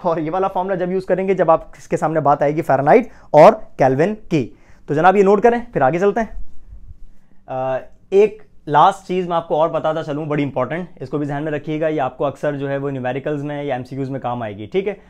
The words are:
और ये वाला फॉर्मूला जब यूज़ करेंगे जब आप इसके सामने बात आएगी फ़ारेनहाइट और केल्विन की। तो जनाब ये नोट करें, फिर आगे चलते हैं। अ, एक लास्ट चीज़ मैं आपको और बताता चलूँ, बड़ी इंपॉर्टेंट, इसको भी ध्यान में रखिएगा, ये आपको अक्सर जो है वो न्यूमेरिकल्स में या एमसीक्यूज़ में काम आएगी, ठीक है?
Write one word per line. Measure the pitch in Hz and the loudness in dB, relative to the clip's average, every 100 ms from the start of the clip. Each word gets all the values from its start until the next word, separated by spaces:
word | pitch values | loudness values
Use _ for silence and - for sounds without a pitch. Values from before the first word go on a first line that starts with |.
और | 180 165 | -4 -4
ये | 156 | -4
वाला | 185 190 | -2 -2
फॉर्मूला | 190 185 185 | -4 -4 -4
जब | 180 | -4
यूज़ | 190 185 | -4 -2
करेंगे | 180 190 | -2 0
जब | 185 165 | 0 2
आप | 160 - - | 2 0 -20
इसके | - 170 | -8 -4
सामने | 165 160 | -2 0
बात | 139 147 | 2 2
आएगी | 147 156 | 0 -2
फ़ारेनहाइट | 160 135 139 214 233 - - | 0 0 4 4 2 -8 2
और | 151 175 220 - - | 8 8 8 -2 0
केल्विन | 131 131 175 | 2 2 0
की। | 214 - 160 110 - - - - | -2 -4 -4 -4 -8 -20 -18 -6
तो | |
जनाब | 147 175 190 | 2 4 6
ये | |
नोट | 190 208 | 4 4
करें, | 233 233 240 | 4 2 -2
फिर | 160 | 0
आगे | 131 170 | 0 2
चलते | 202 202 | 0 0
हैं। | 220 - - - - - - - - - - - - | -4 -6 -6 -6 -12 -16 -18 -18 -18 -18 -20 -20 -10
अ, | 131 131 131 - - _ | -6 -4 -4 -6 -18 _
एक | 190 214 208 - - - | 4 4 2 -18 -16 0
लास्ट | 147 175 196 - | 4 6 4 -4
चीज़ | 185 175 | -4 -2
मैं | 170 | -4
आपको | 165 156 | -2 0
और | 160 | 0
बताता | 156 156 156 | 0 -2 -4
चलूँ, | 156 147 156 | -6 -6 -4
बड़ी | 151 | -4
इंपॉर्टेंट, | 143 131 123 160 175 - | -2 -4 -4 -6 -10 -14
इसको | 135 151 | -8 -6
भी | 147 | -6
ध्यान | 143 | -6
में | 156 | -6
रखिएगा, | 147 160 151 160 | -6 -6 -4 -2
ये | 156 | -2
आपको | 127 - | -4 -4
अक्सर | 147 135 151 143 | -6 -4 -6 -4
जो | 139 | -6
है | 139 | -6
वो | 139 | -6
न्यूमेरिकल्स | 135 123 131 151 151 | -6 -6 -6 -6 -6
में | 143 147 | -6 -8
या | 143 127 | -6 -6
एमसीक्यूज़ | 123 131 135 | -8 -8 -8
में | 135 | -6
काम | 123 123 | -6 -6
आएगी, | 110 101 107 | -8 -10 -6
ठीक | 185 202 | -4 -4
है? | 190 - | -8 -14